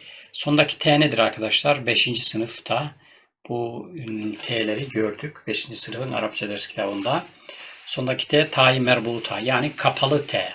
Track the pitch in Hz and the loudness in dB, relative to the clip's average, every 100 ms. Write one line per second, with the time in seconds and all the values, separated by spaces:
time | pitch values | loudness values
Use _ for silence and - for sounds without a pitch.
0 | - - - - 147 147 147 - 160 147 | -20 -20 -12 -6 2 4 4 2 4 6
1 | 151 117 110 107 107 - 147 139 120 113 | 4 4 2 0 0 4 4 4 2 2
2 | 123 117 - 110 117 - - 113 147 - | 2 2 2 2 -4 -6 -2 -2 -2 -10
3 | _ _ _ _ - 120 117 120 175 170 | _ _ _ _ -6 -4 -4 -6 -10 -12
4 | 113 107 107 104 - 117 107 107 135 110 | -8 -6 -6 -6 -4 -2 -2 -2 -4 -2
5 | 107 104 151 - - 107 - 110 - 113 | -2 -4 -12 -10 -6 -6 -4 -6 -8 -6
6 | 131 117 110 - 107 104 - - 101 101 | -6 -4 -4 -4 -6 -6 -6 -4 -4 -2
7 | 110 160 - - - - - - - - | -2 -2 -4 -16 -18 -18 -18 -16 -10 -4
8 | 127 127 - 147 151 - 131 131 123 120 | -4 -4 2 2 4 4 6 6 4 2
9 | 113 117 - 104 120 131 147 - 135 - | 0 -4 -4 -4 0 0 0 0 0 2
10 | 139 147 143 107 - | 2 2 0 -4 -4